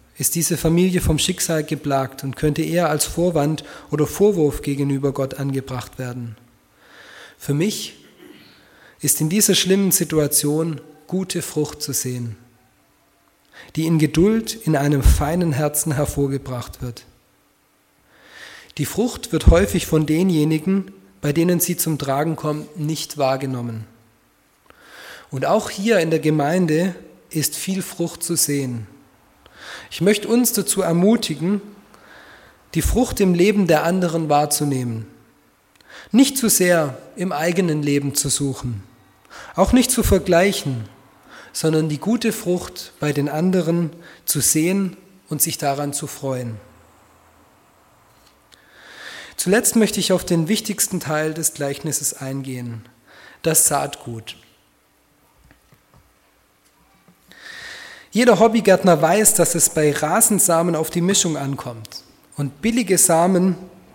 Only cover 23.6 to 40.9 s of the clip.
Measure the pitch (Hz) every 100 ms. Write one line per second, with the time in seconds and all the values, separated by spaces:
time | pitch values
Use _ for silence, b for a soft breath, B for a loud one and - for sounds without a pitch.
23.6 | 120 113 107 - _ _ _ _ _ _
24.6 | _ B B B B B B 135 139 208
25.6 | - - 208 214 165 160 156 151 143 180
26.6 | 175 156 185 175 - - - 156 143 -
27.6 | - 190 175 - 170 - - 170 - 143
28.6 | 131 120 101 - _ _ _ _ - B
29.6 | B B B - 175 208 - 233 233 -
30.6 | - - 175 170 190 226 - 143 165 202
31.6 | - - - B B B B B B B
32.6 | B 170 - 208 247 - 190 175 190 208
33.6 | 180 151 156 185 175 160 156 147 151 -
34.6 | 147 131 123 113 110 - _ _ _ _
35.6 | _ _ B B B 220 277 - 226 -
36.6 | 180 170 151 123 - - 185 147 165 175
37.6 | 180 151 147 143 139 135 143 - 139 127
38.6 | 127 110 - _ _ _ _ B B B
39.6 | 185 247 - - 202 190 - 170 196 190
40.6 | 143 123 107